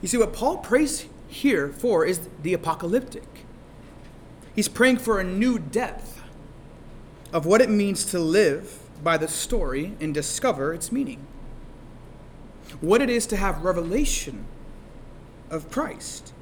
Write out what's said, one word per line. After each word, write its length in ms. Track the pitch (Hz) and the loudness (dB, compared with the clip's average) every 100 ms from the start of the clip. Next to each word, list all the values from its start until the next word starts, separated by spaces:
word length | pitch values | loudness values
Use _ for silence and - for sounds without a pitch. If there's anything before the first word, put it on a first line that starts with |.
You 60 | 180 | 0
see, 100 | 240 | 2
what 140 | 214 | 2
Paul 260 | - 247 359 | 4 0 0
prays 500 | - 240 302 - - - - | 4 4 4 0 -8 -16 -14
here 400 | - 277 196 143 | 2 4 4 2
for 380 | - 247 185 160 | 0 2 4 4
is 240 | 180 165 - | 0 -4 -8
the 120 | 151 | -2
apocalyptic. 920 | 175 160 160 170 226 - - - - - - - - - - - - - - - - | -2 0 -2 0 0 0 -12 -14 -18 -18 -20 -20 -20 -20 -18 -20 -20 -20 -20 -8 -2
He's 140 | 208 | -2
praying 280 | - 254 247 | 4 6 6
for 220 | 226 208 | 2 0
a 60 | 185 | 2
new 340 | 190 247 233 | 2 2 2
depth 640 | 147 214 240 - - - - - - - - - - - - - - | 0 -2 -2 -6 -12 -14 -16 -18 -18 -18 -18 -18 -18 -18 -18 -18 -4
of 120 | 165 156 | -2 4
what 140 | 214 | 6
it 100 | 247 | 8
means 360 | 214 202 196 - | 6 2 0 -2
to 140 | 180 | 0
live 600 | 160 180 190 139 - - - - | 4 6 6 4 -6 -16 -18 -4
by 140 | 151 160 | 2 2
the 100 | 156 | 2
story 680 | - - 233 147 131 170 208 | -4 0 0 2 0 -4 -4
and 140 | 156 | -4
discover 600 | 147 147 - 254 170 156 | -2 -4 0 0 2 -2
its 180 | 165 - | -2 -4
meaning. 280 | 247 277 - - - - - - - - - - - - - - - - - | -2 -2 -6 -14 -14 -14 -14 -16 -16 -18 -18 -18 -18 -18 -18 -18 -18 -16 -6
What 220 | 156 220 | 4 6
it 80 | 269 | 6
is 180 | 240 220 | 2 2
to 80 | 208 | 0
have 280 | 180 175 175 | 2 2 0
revelation 800 | 175 165 214 302 - - 113 107 - - - - - - - - - - | 0 0 2 2 2 -4 -10 -12 -14 -16 -16 -18 -18 -18 -18 -20 -20 -8
of 200 | 156 151 | -8 -6
Christ. 640 | 254 311 - - - - - | -4 -4 -6 -12 -14 -16 -20